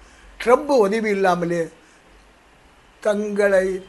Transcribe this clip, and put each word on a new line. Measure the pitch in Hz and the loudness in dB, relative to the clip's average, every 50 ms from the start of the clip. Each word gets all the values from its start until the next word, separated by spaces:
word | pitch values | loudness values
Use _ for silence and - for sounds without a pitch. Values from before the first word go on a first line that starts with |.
| - - - - - - - - - | -20 -20 -20 -20 -20 -20 -16 -6 2
ட்ரம்ப் | 220 247 285 302 | 2 2 2 2
உதவி | 285 285 247 202 190 208 226 214 214 | 0 2 2 2 2 0 -2 -2 -2
இல்லாமலே | 202 196 190 185 175 175 175 170 175 170 165 160 - - - _ _ _ _ _ - - _ _ _ _ _ _ _ _ _ _ _ _ _ _ _ _ | -2 0 0 0 0 0 -2 -4 -4 -4 -6 -8 -10 -20 -20 _ _ _ _ _ -20 -20 _ _ _ _ _ _ _ _ _ _ _ _ _ _ _ _
தங்களை | - 214 202 202 214 208 202 196 202 202 196 185 190 190 185 190 - | -4 -2 -2 -2 -4 -4 -2 0 0 2 2 2 2 0 -6 -8 -10